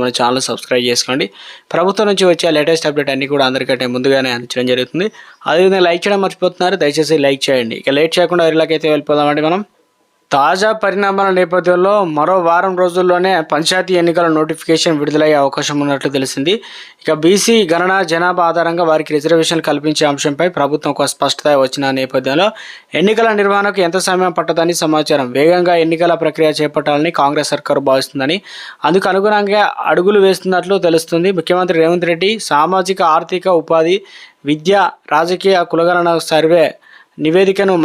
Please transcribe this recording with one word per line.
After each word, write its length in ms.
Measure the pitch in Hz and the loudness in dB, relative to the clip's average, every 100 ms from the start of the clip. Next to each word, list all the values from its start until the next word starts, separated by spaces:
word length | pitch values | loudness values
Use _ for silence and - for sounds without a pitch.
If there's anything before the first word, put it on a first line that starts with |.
మన 80 | 123 120 | -2 0
ఛానల్ 200 | 120 127 | 0 0
సబ్స్క్రైబ్ 440 | 127 110 - 127 123 | -4 -8 -2 -2 0
చేసుకోండి. 360 | 120 - 135 - - - - - | -2 -2 -4 -6 -10 -20 -20 -6
ప్రభుత్వం 340 | 160 185 196 208 | -2 0 0 0
నుంచి 180 | 190 185 | 2 2
వచ్చే 200 | 160 170 | 2 0
లేటెస్ట్ 360 | 151 151 160 156 | 0 0 0 -2
అప్‌డేట్ 240 | 147 135 135 | -2 -4 -4
అన్నీ 120 | 139 | -2
కూడా 120 | 143 131 | 0 0
అందరికంటే 420 | 131 127 127 127 | -2 -2 -2 -2
ముందుగానే 440 | 127 131 135 131 | -2 0 0 0
అందించడం 360 | 120 - 127 123 | -4 -6 -4 -2
జరుగుతుంది. 340 | 123 127 156 214 - - - 147 | -2 -2 -4 -6 -8 -20 -10 -2
అదేవిధంగా 380 | 160 190 190 175 | 2 2 4 2
లైక్ 180 | 175 202 | 0 0
చేయడం 140 | 202 | -2
మర్చిపోతున్నారు, 560 | 185 - 180 175 180 185 147 | -2 -2 -4 -2 -2 0 0
దయచేసి 320 | 147 147 156 139 | 0 0 2 2
లైక్ 160 | 139 - | 0 0
చేయండి. 280 | 127 117 - | 0 -2 -4
ఇక 60 | - | -2
లేట్ 260 | 143 165 180 | 0 0 0
చేయకుండా 260 | 170 175 165 | 0 2 2
వీడియోలోకి 280 | 160 156 156 | 2 0 0
అయితే 120 | 160 | 0
వెళ్ళిపోదామండి 500 | 151 151 147 147 147 156 | 0 0 0 0 0 0
మనం. 120 | 185 208 _ _ _ _ _ _ | -2 -4 _ _ _ _ _ _
తాజా 380 | 139 147 185 214 | 0 2 2 0
పరిణామాల 580 | 220 196 190 202 196 196 185 | 0 -2 0 -2 0 0 0
నేపథ్యంలో 680 | 175 180 175 180 190 208 180 151 | 0 0 2 2 2 2 0 0
మరో 180 | 156 190 | 0 2
వారం 380 | 165 175 190 180 | 2 2 0 0
రోజుల్లోనే 500 | 180 175 180 175 190 180 156 | 0 0 2 2 2 0 0
పంచాయతీ 400 | 151 160 185 180 180 | -2 0 -2 0 0
ఎన్నికల 260 | 170 165 170 | 2 2 0
నోటిఫికేషన్ 720 | 156 156 156 - 160 180 147 | 0 -2 -4 -2 0 0 -2
విడుదలయ్యే 360 | 147 151 156 147 | 0 2 2 2
అవకాశం 420 | 139 151 143 147 | 0 -2 -4 -2
ఉన్నట్లు 260 | 143 135 147 | -2 -2 -2
తెలిసింది. 440 | 139 131 139 147 226 - - - _ | -4 -4 -4 -4 -4 -6 -20 -20 _
ఇక 120 | - 156 | -4 0
బీసీ 320 | 165 202 226 226 170 | 2 2 4 2 2
గణన 280 | 170 180 190 165 | 0 0 0 0
జనాభా 340 | 165 180 180 170 | -2 0 0 0
ఆధారంగా 340 | 165 165 170 | 0 -2 0
వారికి 300 | 165 156 151 | 0 0 0
రిజర్వేషన్లు 520 | 151 156 165 160 165 156 | -4 2 2 2 -2 -2
కల్పించే 380 | 147 151 151 147 | -2 -2 0 0
అంశంపై 360 | 143 151 143 180 165 | 0 -4 -2 -2 0
ప్రభుత్వం 340 | 139 151 151 | -2 -2 -4
ఒక 140 | 139 139 | -2 -4
స్పష్టత 420 | - 143 - 151 143 | -2 -4 -2 0 2
వచ్చిన 280 | 131 - 135 | 2 -2 -4
నేపథ్యంలో 560 | 131 131 135 131 147 208 214 - - _ 143 | -2 -2 -4 -2 0 0 -2 -14 -20 _ -2
ఎన్నికల 320 | 196 220 226 | 0 2 0
నిర్వహణకు 500 | 208 196 202 202 190 | 2 0 0 0 0
ఎంత 160 | 170 185 | -2 -2
సమయం 340 | 185 180 185 | -2 0 0
పట్టదని 420 | 170 165 165 165 165 | -2 -2 0 0 0
సమాచారం. 440 | 160 156 151 147 123 | 0 0 2 0 0
వేగంగా 440 | 135 156 180 180 170 | 2 2 4 2 2
ఎన్నికల 380 | 160 165 170 | 2 0 0
ప్రక్రియ 380 | 160 156 147 156 147 | 0 -2 0 0 0
చేపట్టాలని 500 | 147 151 147 147 165 | -2 -2 -2 0 0
కాంగ్రెస్ 420 | 165 139 147 143 143 | 0 0 0 -2 -4
సర్కారు 280 | - 143 139 | -2 -2 2
భావిస్తుందని, 480 | 135 135 139 135 190 - - - - 151 | 0 0 -4 -4 -4 -8 -18 -20 -6 0
అందుకు 240 | 185 190 | 0 2
అనుగుణంగా 560 | 190 208 208 202 208 202 - - | 0 0 0 0 0 0 -2 -2
అడుగులు 300 | 160 185 208 190 | 0 2 4 4
వేస్తున్నట్లు 500 | 185 185 180 170 196 170 | 2 -2 -2 0 0 2
తెలుస్తుంది. 440 | 160 - 170 185 | 0 0 -2 0
ముఖ్యమంత్రి 480 | 185 - 180 185 165 | -2 -2 0 2 2
రేవంత్ 260 | 160 175 170 | 2 2 0
రెడ్డి 200 | 165 190 220 - | 0 -2 -2 0
సామాజిక, 500 | 147 160 190 185 185 170 160 | 0 2 0 -2 0 2 2
ఆర్థిక, 300 | 170 180 185 170 | 0 -4 0 0
ఉపాధి, 360 | 151 165 165 196 - - - _ 143 | 2 2 2 0 -4 -20 -20 _ -6
విద్య, 440 | 156 160 202 180 - - | -2 0 2 0 -4 -2
రాజకీయ 460 | 151 170 185 190 185 175 | -2 0 0 2 2 2
కులగణన 460 | 165 170 175 170 165 | 0 2 2 0 -2
సర్వే 480 | - 156 160 170 147 - _ - _ - | 0 0 4 4 2 -2 _ -20 _ -6
నివేదికను 540 | 151 180 196 190 196 180 | 0 2 2 2 0 2